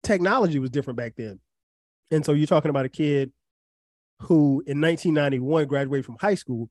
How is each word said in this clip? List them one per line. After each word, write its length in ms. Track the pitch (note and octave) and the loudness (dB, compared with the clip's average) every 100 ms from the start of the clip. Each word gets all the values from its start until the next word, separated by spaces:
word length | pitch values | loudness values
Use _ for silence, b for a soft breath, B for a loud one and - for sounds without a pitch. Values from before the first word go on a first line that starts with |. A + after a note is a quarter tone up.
technology 560 | - G3 F3+ B3+ F#3+ C#3+ | 0 0 2 2 2 0
was 120 | C3 | -2
different 280 | C3 C3+ A#2 | -4 -6 -8
back 160 | A#2 - | -10 -10
then. 240 | A2 G2 _ _ _ _ _ _ _ | -12 -12 _ _ _ _ _ _ _
And 120 | D#3 | -2
so 100 | D3 | 2
you're 140 | D3 D3+ | 2 4
talking 220 | D#3+ D#3 | 2 2
about 160 | C#3 | -2
a 60 | C3 | -4
kid 420 | - D3+ C#3+ C3 _ _ _ _ _ _ _ _ _ | -2 0 0 -2 _ _ _ _ _ _ _ _ _
who 400 | - E3 D3 C#3 C#3+ | 2 4 4 2 -2
in 140 | C#3 | 0
nineteen 340 | D#3+ E3 F3+ | 0 0 0
ninety-one 520 | D3+ C#3+ C3+ B2+ D#3+ C#3+ | 2 2 0 0 0 0
graduated 380 | C#3 C#3 C#3 | -2 -2 -4
from 140 | B2+ A2+ | -6 -4
high 140 | G3+ | -2
school. 340 | F#3+ - A#2+ A#2 | -2 -4 -8 -8